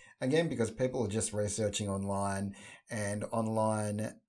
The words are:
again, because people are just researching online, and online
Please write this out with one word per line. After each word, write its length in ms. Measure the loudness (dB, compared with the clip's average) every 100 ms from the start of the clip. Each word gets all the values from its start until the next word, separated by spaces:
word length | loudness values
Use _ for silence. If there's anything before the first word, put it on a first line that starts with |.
| -20 -6
again, 260 | 2 2 2
because 220 | 2 0
people 340 | 2 0 2
are 60 | 0
just 240 | 0 0
researching 560 | 0 -2 0 0 0 -2
online, 680 | -2 0 0 0 0 -4 -6 -14 -20 -8
and 340 | -4 -2 -2 -2
online 840 | 0 0 2 4 2 0 0 -2 -6